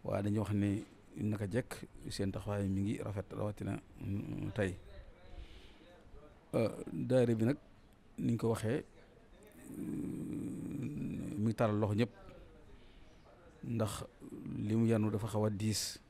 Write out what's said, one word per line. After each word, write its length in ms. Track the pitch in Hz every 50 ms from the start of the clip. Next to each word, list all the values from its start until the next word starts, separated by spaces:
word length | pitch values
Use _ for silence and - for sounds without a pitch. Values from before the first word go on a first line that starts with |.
| -
waaye 180 | - 101 98
dañuy 160 | 101 104 101 107
wax 140 | 104 95
ni 320 | 107 101 101 101 98 107 - - - - - - -
naka 300 | - 107 107 107 104 107 95
jekk 200 | 90 123 131 - - - - - - - - -
seen 200 | 101 - 98 98
taxawaay 360 | - 104 - 107 104 101 101 98
mi 120 | 98 95
ngi 180 | 98 101 - -
rafet, 240 | - 110 98 101 - -
rawatina, 480 | - 107 104 104 101 - 107 98 - - - - - -
mm, 500 | - 101 101 104 - - 113 - 101 101 -
tey. 200 | 110 101 95 87 - - - - - - - - - - - - - - - - - - - - - - - - - - - - - - - - - - - -
Euh, 160 | 127 113 - - - - -
daayira 420 | - - 127 120 127 131 120 117 117
bi 100 | 110 110
nag, 120 | 120 147 - - - - - - - - - - - - -
niñ 180 | - 127 117
ko 120 | 113 - 113
waxee, 340 | 113 - 113 110 127 170 - - - - - - - - - - - - - - - - - - -
mm, 1600 | - - - - - - - - - - - - - - - - - - - - - - - - - - - - - - 95 101 101
mi 60 | 107
ngi 100 | 113 104
tàllal 240 | - 120 107 107 104
loxo 140 | 107 101 104
ñëpp, 180 | 101 120 117 - - - - - - - - - - - - - - - - - - - - - - - - - - - - - - -
ndax 400 | 131 117 113 107 104 - - - - - - - - - - - - - 120 117
li 80 | 104 110
mu 100 | 113 113
yanu 240 | 113 113 107 107 107
dafa 160 | 107 104 110 110
xaw 160 | 107 107 107
a 40 | 107
diis 480 | 107 92 110 110 104 - - - - - -